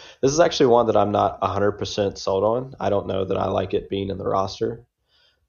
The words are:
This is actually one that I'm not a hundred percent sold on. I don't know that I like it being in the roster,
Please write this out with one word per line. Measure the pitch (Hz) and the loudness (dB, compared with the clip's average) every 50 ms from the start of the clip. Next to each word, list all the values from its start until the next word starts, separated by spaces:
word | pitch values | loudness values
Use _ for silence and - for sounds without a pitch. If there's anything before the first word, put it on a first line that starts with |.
| - - - _ | -20 -20 -8 _
This | - 135 | -2 0
is | 143 160 | 4 4
actually | 170 - - - 147 | 2 2 4 4 4
one | 123 117 120 117 | 6 6 6 4
that | 110 104 | 4 4
I'm | 107 101 104 | 2 2 2
not | 104 101 101 98 - - | 2 2 2 0 0 -2
a | 98 | -4
hundred | 95 95 98 101 104 101 | -2 0 0 0 0 0
percent | - 104 - - - 101 98 - | -2 -8 -6 -2 -2 -2 -2 -2
sold | - - 101 98 95 101 | -4 -4 -2 0 2 2
on. | 107 113 127 131 135 135 - | 2 0 0 -4 -8 -10 -6
I | - 98 | -2 0
don't | 101 101 - | 0 0 -2
know | 101 98 95 95 | -2 -4 -4 -2
that | 90 98 | -2 -2
I | 98 98 95 | -2 -2 -2
like | 95 98 95 95 101 | -2 -2 -2 -2 -4
it | - - - | -4 -4 -4
being | 98 98 98 95 | -6 -6 -4 -6
in | 95 | -6
the | 92 98 | -6 -4
roster, | 104 107 98 95 98 - - 113 113 113 117 - _ _ _ _ _ _ _ _ _ _ _ _ | -2 -2 -2 -2 -2 -4 -6 -6 -6 -6 -10 -16 _ _ _ _ _ _ _ _ _ _ _ _